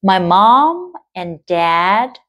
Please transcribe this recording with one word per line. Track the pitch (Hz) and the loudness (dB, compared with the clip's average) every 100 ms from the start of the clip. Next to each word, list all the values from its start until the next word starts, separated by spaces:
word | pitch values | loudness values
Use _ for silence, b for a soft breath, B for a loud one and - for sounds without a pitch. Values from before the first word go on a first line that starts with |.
My | 196 190 | 0 0
mom | 175 180 214 254 302 339 359 359 _ | 2 2 4 4 2 -2 -12 -20 _
and | - 175 160 | -14 -14 -14
dad | _ 175 170 170 180 202 254 254 | _ -2 0 0 0 0 -2 -8